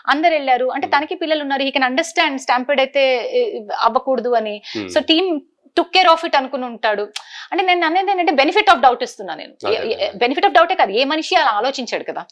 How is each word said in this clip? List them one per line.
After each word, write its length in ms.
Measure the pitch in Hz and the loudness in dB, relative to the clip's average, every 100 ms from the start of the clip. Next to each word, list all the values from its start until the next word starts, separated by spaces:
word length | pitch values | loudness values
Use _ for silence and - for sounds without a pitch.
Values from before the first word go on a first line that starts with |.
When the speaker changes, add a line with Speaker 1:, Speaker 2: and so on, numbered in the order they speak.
| - | -4
Speaker 1:
అందరు 260 | 277 339 | 0 2
వెళ్ళారు. 320 | 311 269 247 254 | 2 2 0 0
అంటే 220 | 269 320 | -4 -2
Speaker 2:
Hmm. 100 | 285 | -2
Speaker 1:
తనకి 180 | 302 359 | -2 -4
పిల్లలు 260 | 320 311 | -2 -2
ఉన్నారు, 200 | 285 269 | -2 -4
he 80 | 269 | -2
can 140 | 269 | 0
understand 540 | 254 262 330 - 311 269 | 0 0 -2 -2 -2 -2
స్టాంపేడ్ 420 | - 247 254 277 | -2 -2 0 0
అయితే, 500 | 269 277 262 254 240 247 | 2 2 2 2 0 0
ఏ, 260 | 233 240 208 - | -2 -4 -8 -2
అవ్వకూడదు 500 | 226 240 269 254 233 | 0 0 0 -2 0
అని. 320 | 233 214 208 - - | 0 0 -6 -10 -8
Speaker 2:
Hmm. 120 | 190 | -4
Speaker 1:
So 100 | 302 294 | -2 2
team 280 | 320 370 302 - _ _ - | 2 0 -2 -6 _ _ -8
took 220 | 339 370 | -2 2
care 160 | 359 330 | 4 4
of 120 | 339 | 2
it 60 | 294 | 0
అనుకుని 300 | 262 269 247 | 0 -4 -8
ఉంటాడు. 360 | 233 226 208 208 - - - - | -4 -2 -2 -4 -10 -20 -20 -6
అంటే 120 | 330 | -2
నేను 220 | 370 349 330 | 0 2 2
అనేది 260 | 349 381 | 0 0
ఏంటంటే, 320 | 381 330 277 | 0 2 2
benefit 300 | 285 415 415 | 2 2 4
of 80 | 311 254 | 4 4
doubt 180 | 240 | 2
ఇస్తున్నా 320 | 247 - 190 156 | -2 -8 -12 -12
నేను. 320 | - - - | -14 -8 -4
Speaker 2:
అదే, 100 | 220 | -2
అదే. 100 | 226 | -2
Speaker 1:
ఏ, 180 | - 190 | -4 -4
ఏ, 60 | |
benefit 340 | 190 240 277 392 | 0 0 2 4
of 60 | |
doubt-ే 220 | - - 370 | 4 4 2
కాదు, 160 | 240 | 0
ఏ 120 | 202 | 2
మనిషి 320 | 269 311 311 370 | 0 -2 0 2
అలా 160 | 277 | 2
ఆలోచించాడు 520 | 208 254 240 226 180 | 0 -2 -4 -6 -6
కదా. 220 | 170 156 175 | -6 -10 -10